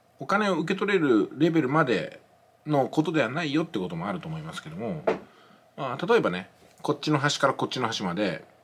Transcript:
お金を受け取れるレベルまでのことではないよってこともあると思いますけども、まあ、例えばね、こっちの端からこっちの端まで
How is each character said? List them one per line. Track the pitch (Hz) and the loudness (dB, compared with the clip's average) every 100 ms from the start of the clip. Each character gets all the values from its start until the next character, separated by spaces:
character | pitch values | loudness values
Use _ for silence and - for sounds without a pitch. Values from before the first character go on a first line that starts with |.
| _ - | _ -12
お | - | -2
金 | 202 202 | 0 2
を | 170 | 0
受 | 165 | 0
け | 196 | -2
取 | 208 | 2
れ | 196 | 2
る | 151 110 95 - | 6 4 4 2
レ | 165 | 2
ベ | 160 | 4
ル | 127 | 2
ま | 151 | 2
で | 147 101 69 - - _ _ _ - | 2 2 -2 -10 -20 _ _ _ -2
の | 147 120 | 0 2
こ | - | 0
と | 160 | 0
で | 156 | 2
は | 117 | 0
な | 143 | -2
い | 165 | -2
よ | 143 | -2
っ | 170 | -2
て | 104 | -4
こ | 92 | -4
と | 165 | -4
も | 185 | -6
あ | |
る | 185 | -6
と | 113 | -6
思 | 80 | -10
い | |
ま | 156 | -10
す | - | -12
け | - | -12
ど | 160 | -8
も、 | 226 165 - - - - - - _ - | -6 -4 -2 -4 -6 -20 -20 -20 _ -10
ま | 139 127 | -8 -4
あ、 | 175 | 2
例 | 233 | 4
え | |
ば | 101 | 4
ね、 | 87 95 _ - - | -2 -8 _ -20 -8
こ | - | -4
っ | 143 | -2
ち | - | 0
の | 151 | 2
端 | 143 - | 2 2
か | 139 | 2
ら | |
こ | 127 123 | 2 -2
っ | |
ち | 131 | -2
の | 117 | -4
端 | 113 | -2
ま | 98 | -4
で | 87 101 73 - _ | -2 -2 -4 -10 _